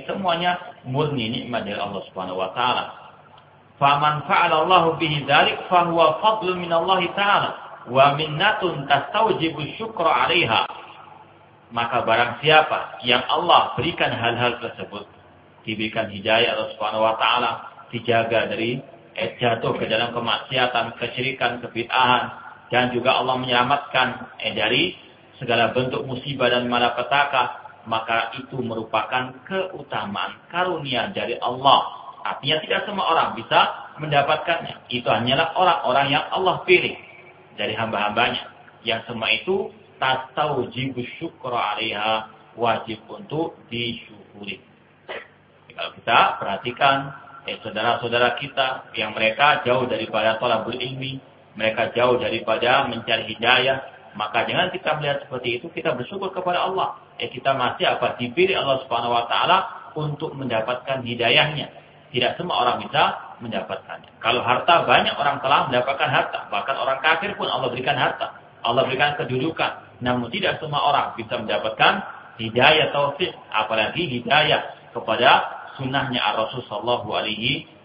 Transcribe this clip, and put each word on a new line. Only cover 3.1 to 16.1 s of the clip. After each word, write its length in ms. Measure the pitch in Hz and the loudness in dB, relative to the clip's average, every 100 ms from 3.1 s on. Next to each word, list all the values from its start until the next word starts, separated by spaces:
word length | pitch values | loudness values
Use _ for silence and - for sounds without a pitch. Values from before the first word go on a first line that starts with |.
| - - - - - _ - | -20 -20 -20 -20 -20 _ 2
"Faman 400 | 139 147 151 147 - | 4 6 4 2 2
fa'ala 320 | 185 170 156 | 2 4 4
Allahu 400 | 160 185 165 151 | 6 6 6 2
bihi 240 | 165 147 127 | 0 0 4
dzalik 400 | 147 202 214 - | 4 4 0 2
fa 180 | 180 170 | 4 4
huwa 320 | 165 156 - | 6 4 4
fadlun 400 | 214 220 180 180 | 2 2 0 -4
minallahi 480 | 175 170 180 185 175 190 | 0 0 2 2 2 0
ta'ala 320 | 202 190 107 - - - - | 2 2 2 -6 -14 -16 0
wa 240 | 123 139 | 6 6
minnatun 720 | 143 156 151 196 214 180 151 139 | 6 -2 0 2 2 -2 -2 2
tastawjibu 800 | 139 - 214 226 - 160 151 151 - | 2 2 0 2 2 -2 -2 -8 -8
syukra 540 | 220 - 165 127 135 | -8 -2 2 2 2
'alaiha." 560 | 170 135 107 - - - - - - - - - - - | 2 2 2 0 -6 -18 -20 -20 -20 -20 -20 -20 -20 -8
Maka 320 | 117 120 123 110 | -4 -2 0 2
barang 360 | 113 117 117 147 | 2 2 0 4
siapa 560 | 156 156 98 - - | 6 6 2 -4 -6
yang 240 | 120 123 - | 0 0 2
Allah 480 | 151 175 143 113 | 0 6 6 4
berikan 400 | - 147 - 151 | -2 -4 -2 -2
hal-hal 480 | 113 117 117 123 117 | 0 -2 0 0 -2
tersebut, 440 | 113 - 92 101 101 - - - - - - | -8 -10 -12 -14 -16 -20 -20 -20 -20 -14 -8
diberikan 400 | 107 110 113 | -4 -4 -4
hidayah 480 | 110 | -4